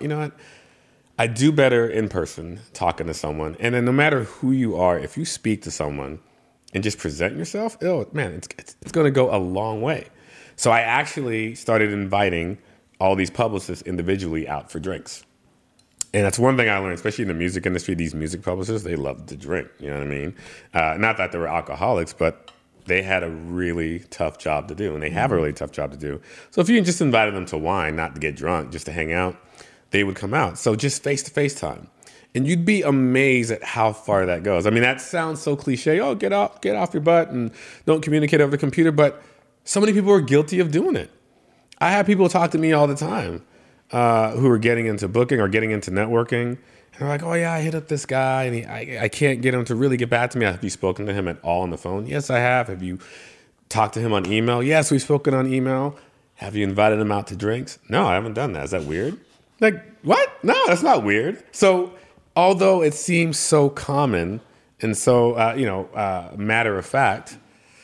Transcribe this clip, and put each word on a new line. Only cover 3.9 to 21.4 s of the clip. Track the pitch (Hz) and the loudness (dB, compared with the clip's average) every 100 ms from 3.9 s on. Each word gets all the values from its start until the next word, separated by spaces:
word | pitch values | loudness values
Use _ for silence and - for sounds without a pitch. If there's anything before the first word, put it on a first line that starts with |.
matter | 135 151 139 | 2 2 2
who | 107 - 131 | -2 -4 -2
you | 131 117 85 | 0 0 2
are, | 90 87 | 2 2
if | 76 - | -2 -8
you | 165 | -8
speak | - 110 104 | -4 -4 -4
to | 82 | -4
someone | - 76 71 69 78 - _ _ _ _ | -6 -6 -6 -8 -12 -18 _ _ _ _
and | 98 | -6
just | 104 - | -4 -4
present | 82 73 90 135 | -6 -2 -4 -4
yourself, | 170 208 220 - | -8 -6 -6 -4
oh | 170 165 101 | -2 -2 -4
man, | 151 107 | -6 -6
it's, | 78 - - | -8 -14 -18
it's, | - - | -20 -20
it's | - | -6
gonna | 165 147 | 0 2
go | 135 127 | 4 2
a | 101 | 2
long | 90 92 110 110 | -2 -4 -4 -4
way. | 127 131 - _ - - - - | -4 -4 -8 _ -20 -20 -20 -2
So | 123 | 2
I | 113 | 4
actually | 113 127 147 - 127 110 110 | 4 0 -2 -6 -4 -4 -4
started | 120 - 110 107 | -6 0 2 2
inviting | 101 98 101 98 85 85 101 _ _ _ - | 0 0 0 2 0 -4 -8 _ _ _ -2
all | 95 | 2
these | 98 90 | 2 0
publicists | - 113 101 - 85 - | 0 -2 -2 -6 -10 -8
individually | 90 85 98 87 80 78 | -4 -2 -2 -2 -4 -4
out | 73 - | -8 -8
for | 80 | -10
drinks. | 90 92 - - - _ _ _ _ _ _ - - | -8 -10 -12 -18 -20 _ _ _ _ _ _ -14 -4
And | 104 | 0
that's | 101 104 | 0 2
one | 123 131 | 2 4
thing | 113 | 2
I | 101 | 0
learned, | 95 | -2
especially | 85 - 104 | -4 -4 -4
in | 98 | -4
the | |
music | 82 87 92 92 | -2 -2 -2 -2
industry, | 90 - | -2 -2
these | 87 82 | -4 -4
music | 78 80 90 | -4 -6 -6
publicists, | 92 92 95 110 87 | -6 -4 -4 -6 -4
they | 82 | -6
love | 69 65 78 | -6 -8 -12
to | 71 | -14
drink, | 69 87 - - | -8 -6 -8 -12
you | 71 | -10
know | 71 | -8
what | 71 | -6
I | |
mean? | 71 73 - - - - | -6 -8 -12 -18 -20 -6
Uh, | 85 80 80 | 0 0 2
not | 110 104 | 0 0
that | 90 | -4
they | |
were | 87 | -4